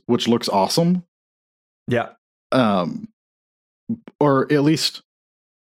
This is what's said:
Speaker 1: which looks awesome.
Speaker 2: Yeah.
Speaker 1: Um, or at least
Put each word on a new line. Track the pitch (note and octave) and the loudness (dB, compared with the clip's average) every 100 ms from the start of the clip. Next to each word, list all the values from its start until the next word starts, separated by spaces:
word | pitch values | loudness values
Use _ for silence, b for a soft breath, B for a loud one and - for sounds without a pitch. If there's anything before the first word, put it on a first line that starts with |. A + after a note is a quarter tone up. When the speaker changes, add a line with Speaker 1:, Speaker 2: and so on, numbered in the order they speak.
| - | -2
Speaker 1:
which | A#2+ - | -2 0
looks | A#2 - | -2 0
awesome. | G2+ F#2+ - E3+ F3+ - _ _ _ _ _ _ _ - | 0 0 0 0 0 -4 _ _ _ _ _ _ _ -4
Speaker 2:
Yeah. | A#2 - - _ _ _ | -4 -4 -12 _ _ _
Speaker 1:
Um, | C3 A2+ G2 E2+ - - _ _ _ _ _ _ _ - A2+ - _ | 0 2 0 -2 -6 -14 _ _ _ _ _ _ _ -10 -10 -12 _
or | D3 C3+ - | 2 2 2
at | D3 | 2
least | C#3+ D#3+ - - - _ _ _ _ _ _ | 2 0 -2 -8 -16 _ _ _ _ _ _